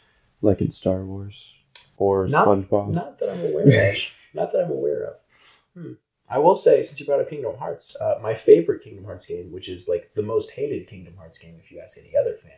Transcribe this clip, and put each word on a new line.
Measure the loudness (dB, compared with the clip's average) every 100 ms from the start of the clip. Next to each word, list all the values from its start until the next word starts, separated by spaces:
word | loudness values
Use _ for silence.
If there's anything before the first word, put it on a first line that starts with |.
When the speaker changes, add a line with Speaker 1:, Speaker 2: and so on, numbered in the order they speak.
| _ _ _ _
Speaker 1:
like | 0 2
in | -2
Star | -2 -4 -4
Wars | -6 -12 -14 -18 -20 _ _ -20 -20 -2
or | 2 2 2
Speaker 2:
Not, | 2 4
Speaker 1:
SpongeBob? | 2 2 0 0
Speaker 2:
not | -4 -6 -6
that | -6
I'm | -4 -4
aware | 4 6 6 4
of. | 0 -8 -14
Speaker 1:
<laughs> | _
Speaker 2:
Not | -8 -2
that | -2 -2
I'm |
aware | -2 -2 -4 -6
of. | -12 _ _ _ _ _ -18
Hmm. | -16 -18 _ _ -6
I | 2
will | 4
say, | 4 4 4
since | 2 -8
you | -2
brought | -2
up | -2
Kingdom | -6 -10 -8
Hearts, | -10 -12 -14 -6
uh, | -4 -2
my | -4
favorite | 2 8 8 6 -4
Kingdom | -10 -18
Hearts | -16 -16 -12
game, | -12 -12
which | -14 -14
is, | -10 -4
like, | -4 -4
the | -6
most | -4 -4 -4
hated | -6 -6 -6 -10
Kingdom | -18 -20 -20
Hearts | -20 -20
game | -20 -20
if | _
you | -20
ask | -20 -20
any | -4 -2
other | -2
fan, | -4 -14